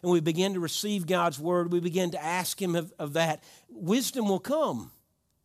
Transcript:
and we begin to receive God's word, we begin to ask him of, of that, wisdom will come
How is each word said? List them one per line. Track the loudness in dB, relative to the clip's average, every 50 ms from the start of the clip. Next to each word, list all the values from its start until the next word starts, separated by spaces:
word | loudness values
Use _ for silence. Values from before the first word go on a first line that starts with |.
| 2
and | 4
we | 4 4
begin | 4 2 2 2 2 2 0
to | -2
receive | -4 -4 -4 -4 -2 -2 -2 -2 0
God's | 0 2 2 2 2 0 -2
word, | -2 0 2 2 2 2
we | 0 0
begin | 0 0 0 0 0 -2
to | -2 -4 -4
ask | -2 -2 -2 -2 -4 -4 -4
him | -2 0 0
of, | 0 -2 -4 -8 -10
of | -8 -2 0
that, | 0 2 2 0 -4 -8 -18 -20 -20 _ -20
wisdom | -14 -6 0 2 2 2 0 0 -2 -2 0 0
will | 0 0
come | 0 0 0 0 0 0 -2 -4 -8 -12 -18 _ _ _ _ _ _ _ _ _ _